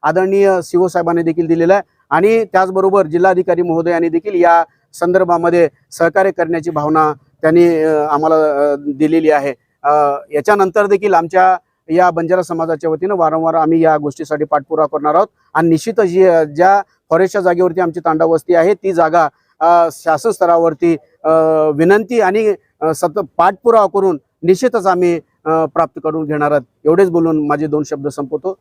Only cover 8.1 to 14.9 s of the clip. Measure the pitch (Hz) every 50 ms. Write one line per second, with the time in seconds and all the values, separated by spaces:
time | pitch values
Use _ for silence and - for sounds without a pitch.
8.1 | 147 147 156 160 160 156 156 151 143 139 143 147 143 139 143 147 139 135 151 151
9.1 | 160 165 160 156 151 143 139 143 127 _ _ _ _ _ - 143 147 151 147 143
10.1 | 143 143 - _ 147 147 135 - 208 202 190 190 165 214 208 196 202 190 196 202
11.1 | 190 170 165 165 185 185 185 185 185 175 _ _ _ _ _ - 160 175 180 185
12.1 | 165 165 165 160 185 185 180 - 175 165 165 165 165 147 170 165 160 151 180 190
13.1 | 208 180 170 156 156 160 160 165 165 165 160 160 165 165 165 156 156 151 147 147
14.1 | 135 - 160 139 151 147 151 151 - 147 139 _ 160 156 156 147